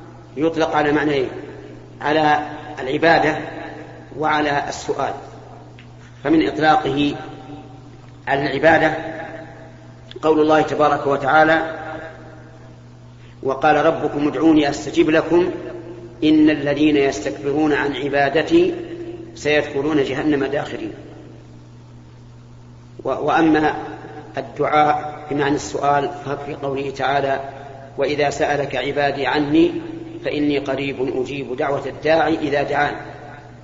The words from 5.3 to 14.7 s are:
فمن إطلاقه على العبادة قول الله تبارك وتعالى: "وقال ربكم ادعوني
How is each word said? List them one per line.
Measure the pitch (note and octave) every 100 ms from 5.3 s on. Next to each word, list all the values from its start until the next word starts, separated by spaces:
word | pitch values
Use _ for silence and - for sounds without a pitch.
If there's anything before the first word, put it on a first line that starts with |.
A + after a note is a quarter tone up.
| - - - - - - - - -
فمن | C#3+ E3 C3+
إطلاقه | D#3+ D#3 D3+ C3+ C#3 C#3+ B2 - - - C#3+ - - - - - - B2+
على | C#3
العبادة | C#3+ C3+ D#3 D#3 D#3 D3+ - - - - - - - - - - - -
قول | D#3 D#3
الله | D3+ D#3
تبارك | D3 C#3 D3 C#3+ C#3
وتعالى: | C3+ C3 D#3 D#3 D#3+ - - - - D#3+ - - - - - - - - - - - - -
"وقال | C3+ C3 D3+ D3 D#3+
ربكم | B2+ D3 D3 D3
ادعوني | C3 D#3+ D3+ C#3+